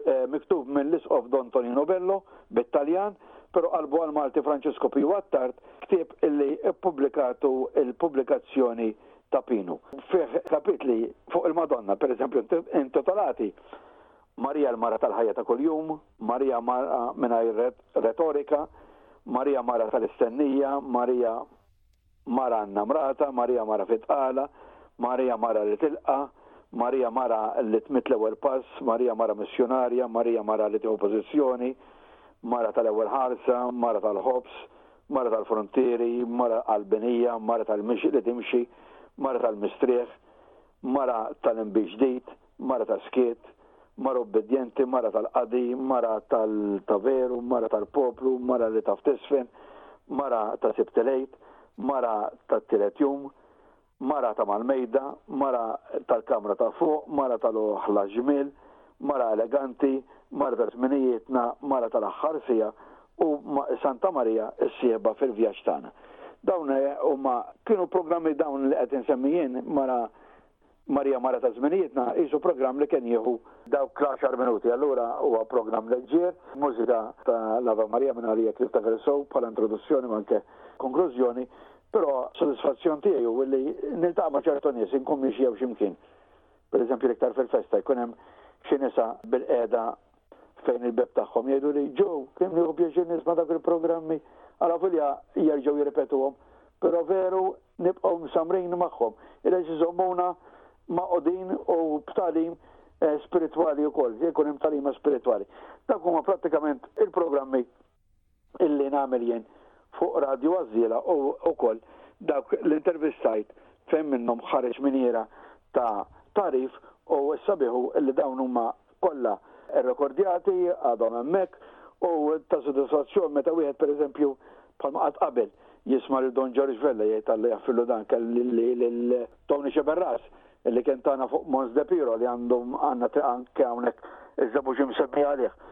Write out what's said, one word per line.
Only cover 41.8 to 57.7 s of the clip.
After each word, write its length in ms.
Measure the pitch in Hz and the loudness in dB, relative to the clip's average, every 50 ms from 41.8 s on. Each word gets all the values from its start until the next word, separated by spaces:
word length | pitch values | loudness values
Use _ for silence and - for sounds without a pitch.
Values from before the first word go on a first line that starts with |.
| 104 82 104 | 0 -2 0
ġdid, 380 | 110 135 131 127 127 - - - _ _ _ _ - | 0 2 2 2 -2 -8 -14 -20 _ _ _ _ -10
mara 280 | - 131 131 120 107 | -4 -4 -2 -2 0
ta' 140 | 120 139 127 - - | -2 -2 -4 -4 -4
skiet, 340 | - 127 123 117 117 - - - - _ _ _ _ _ _ _ _ - | 0 0 0 0 0 -6 -12 -20 -20 _ _ _ _ _ _ _ _ -6
mara 220 | 131 131 131 123 | -4 -2 0 -2
obbedjenti, 640 | 117 104 98 110 107 107 127 131 127 117 - - 131 | -2 0 0 -2 0 2 0 0 0 -2 0 -2 0
mara 260 | 123 131 127 117 107 | 2 2 0 0 2
tal-qadi, 640 | 95 110 107 - - 131 120 113 117 127 123 120 123 | 0 0 -2 0 0 -2 -2 0 0 -2 0 0 -2
mara 440 | 135 131 131 131 123 117 113 110 107 - - | -4 -2 0 0 0 0 0 -2 -2 -2 0
tal-, 520 | 139 117 110 110 107 107 104 104 101 98 - | 0 2 2 2 0 0 -2 -2 -2 -4 -2
ta' 120 | - 110 101 | 0 0 0
veru, 440 | 98 131 135 127 127 123 123 120 | 2 2 2 2 2 0 -2 -4
mara 280 | 120 120 127 120 113 110 | -2 -2 -2 0 0 0
tal-poplu, 680 | - 107 104 - - 143 135 123 117 - 131 131 131 127 | 0 -2 -2 -2 0 0 0 0 0 0 0 0 0 0
mara 300 | 123 123 127 120 117 110 | 0 0 0 2 2 2
li 120 | 110 110 | 0 0
taf 200 | - 110 101 - - | 0 0 -2 0 2
tisfen, 440 | 147 135 - - - 143 135 123 - _ - - - - - - - - _ _ - | 0 0 0 0 0 0 0 0 -2 _ -20 -20 -20 -20 -20 -20 -20 -20 _ _ -8
mara 500 | - 262 - 131 120 113 107 107 - - | -4 -4 -2 0 0 0 0 -2 -4 -2
ta' 120 | - 110 - | -2 -2 0
sibtelejt, 600 | - 110 - - - 117 127 135 131 135 131 - - - - - - - _ _ - | 0 -2 0 2 0 2 2 2 0 -2 -4 -10 -20 -20 -20 -20 -20 -20 _ _ -8
mara 520 | 160 131 139 131 123 117 110 107 101 - - - _ - | -4 -2 0 0 0 0 0 -2 -2 -4 -8 -10 _ 0
ta' 120 | - 110 - - | 0 0 0 2
tielet 300 | 117 104 101 101 - - | 2 2 2 2 2 2
jum, 300 | 143 139 139 139 139 139 _ _ _ _ _ _ _ _ _ _ _ _ _ - | 0 0 0 -2 -8 -12 _ _ _ _ _ _ _ _ _ _ _ _ _ -6
mara 340 | 135 131 151 143 127 117 107 | -2 -2 0 2 2 0 0
ta' 120 | - - | 0 0
mal-mejda, 720 | 101 101 107 117 127 139 131 127 113 113 135 135 139 147 - _ - | 0 0 0 0 0 0 0 0 0 0 0 0 0 -12 -14 _ -10
mara 500 | 151 135 139 135 127 120 113 113 117 - _ - - - 123 - | -4 -2 -2 0 0 -2 -2 -4 -6 -8 _ -8 -8 -8 -2 0
tal-kamra 480 | 127 113 - - 135 110 104 104 101 | 0 0 0 0 -2 -2 0 -2 0
ta' 160 | - 117 110 - - | 0 0 0 0 0
fuq, 280 | 170 160 151 151 - - | 0 2 2 0 -2 -4
mara 300 | 156 143 135 127 117 110 | -2 -2 0 0 0 0
tal-oħla 680 | - 117 110 110 107 107 | 0 0 0 0 0 0